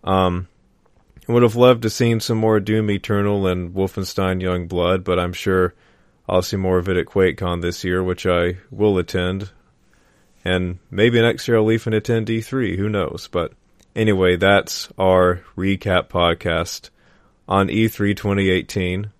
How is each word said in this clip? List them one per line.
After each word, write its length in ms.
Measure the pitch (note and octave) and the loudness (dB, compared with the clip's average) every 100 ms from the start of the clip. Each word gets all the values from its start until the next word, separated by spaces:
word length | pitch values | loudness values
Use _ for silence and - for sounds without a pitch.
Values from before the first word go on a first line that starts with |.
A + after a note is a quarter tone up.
Um, 440 | - F#2+ F#2 F2+ F2+ _ _ _ _ _ _ - - | 0 0 2 -2 -8 _ _ _ _ _ _ -20 0
I 40 | |
would 120 | A#2+ | 4
have 120 | A#2+ A2+ | 4 6
loved 280 | B2 A#2+ | 6 6
to 60 | A2+ | 0
seen 300 | - A#2 A2+ | 0 0 0
some 180 | - A2+ | -2 0
more 220 | A2 G#2+ | 2 0
Doom 300 | G2+ G#2+ G#2+ | 2 0 0
Eternal 560 | G2+ - G#2 G2+ G#2 F#2+ | -4 -2 -2 0 0 0
and 260 | F2+ F2 | -2 -4
Wolfenstein 680 | F#2+ F#2+ - F#2+ - F#2+ F#2 | -2 -4 -2 -8 -4 -2 -2
Youngblood, 640 | F2+ F2+ E2+ F2+ F2 F#2 F#2+ | -2 -4 -4 -2 0 0 0
but 140 | F2+ | -2
I'm 140 | F2 | -2
sure 400 | F2 - F#2+ F2+ - _ _ _ _ - | -4 0 2 0 -4 _ _ _ _ -2
I'll 140 | F#2 | 0
see 160 | F2+ G2+ | 0 -4
more 200 | F#2 F2+ | 0 0
of 120 | F2 | 0
it 80 | F2+ | -2
at 80 | - | -2
QuakeCon 560 | - F#2 - F2+ F2 | 2 2 0 -6 -4
this 220 | F2 F2+ F#2 | -4 -6 -4
year, 180 | F#2 | -2
which 220 | F#2 F2+ F#2 | -2 -4 -2
I 320 | F2 F2 F2+ _ | 0 0 -4 _
will 260 | G2+ G#2+ F#2+ | 0 2 2
attend. 540 | F2 F#2+ F2+ F#2+ G2 _ _ _ _ _ _ _ _ _ | 0 -2 -2 -4 -8 _ _ _ _ _ _ _ _ _
And 360 | - F#2 F2+ F2+ _ | -4 -2 -2 -8 _
maybe 300 | F#2+ A2+ A#2+ | 0 2 4
next 260 | A#2 A2+ - | 2 0 0
year 100 | A2+ | 0
I'll 140 | A2 | 2
even 220 | A2+ A#2+ | 0 0
attend 360 | A2 - A#2 A2 | -4 -2 -4 -2
E 120 | A2+ | -6
three, 340 | A2 C3 A2+ F2+ | -4 -6 -4 -4
who 140 | G#2 | -4
knows? 400 | G#2 D#2 - - | -4 -4 -8 -6
But 220 | F2+ E2 _ _ _ _ - | -6 -6 _ _ _ _ -2
anyway, 400 | A2 G2 F#2 F2+ | 0 2 4 4
that's 540 | F#2+ G2+ - - - - | 4 4 2 -10 -14 -2
our 440 | F#2+ F#2 F2+ F2+ - - | 4 6 4 2 -6 -6
recap 540 | F#2 G2 - F2+ - | -4 -2 0 -2 0
podcast 800 | - F2 E2 F2+ E2 E2+ - - _ _ _ _ _ - | 0 0 0 -2 -4 -4 -10 -18 _ _ _ _ _ -2
on 220 | G2 G2 | 0 0
E 180 | G#2+ A2 | 0 -2
three 280 | - G2+ G2+ | 0 -2 -2
twenty 340 | G#2 G2 F#2+ | -2 0 2
eighteen. 640 | F#2 - - F2+ F2+ G#2 | 0 -2 -4 -4 -4 -8